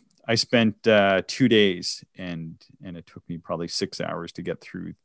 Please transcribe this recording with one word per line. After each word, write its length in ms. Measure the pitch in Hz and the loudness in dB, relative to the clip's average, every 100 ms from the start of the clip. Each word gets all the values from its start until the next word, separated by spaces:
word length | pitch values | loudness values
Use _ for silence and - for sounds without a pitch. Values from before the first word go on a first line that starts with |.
| _ _ - | _ _ -4
I 80 | |
spent, 500 | 113 - 120 110 - 113 | -2 2 2 2 2 4
uh, 340 | 107 98 95 - | 6 6 2 0
two 200 | - 127 | 0 4
days 560 | 110 101 87 - - - - | 6 4 2 -6 -10 -14 -14
and, 440 | 90 85 82 82 _ - | -10 -10 -10 -14 _ -20
and 140 | 95 82 | -16 -16
it 100 | - | -16
took 160 | - - | -20 -12
me 100 | 85 | -12
probably 300 | - 82 85 | -8 -6 -6
six 320 | - 98 - | -6 -6 -6
hours 320 | 85 85 85 | -8 -6 -10
to 100 | - | -10
get 180 | 87 82 | -8 -8
through 340 | - 92 87 - | -10 -12 -12 -14